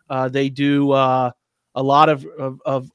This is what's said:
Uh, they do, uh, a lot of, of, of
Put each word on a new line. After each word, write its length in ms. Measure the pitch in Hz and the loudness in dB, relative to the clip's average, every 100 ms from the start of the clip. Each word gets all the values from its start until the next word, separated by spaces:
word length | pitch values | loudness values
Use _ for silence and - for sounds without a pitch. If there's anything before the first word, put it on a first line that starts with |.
| - | -10
Uh, 180 | 135 131 | -6 -4
they 220 | 135 139 | -2 -4
do, 420 | 131 143 143 143 | -2 0 2 2
uh, 400 | 135 131 127 127 - _ _ _ 123 | 2 2 0 -2 -6 _ _ _ -6
a 80 | |
lot 260 | 135 143 156 | 2 4 4
of, 160 | 147 156 - | 2 -4 -12
of, 220 | 135 131 151 | -12 -8 -6
of 260 | 135 131 | -6 -6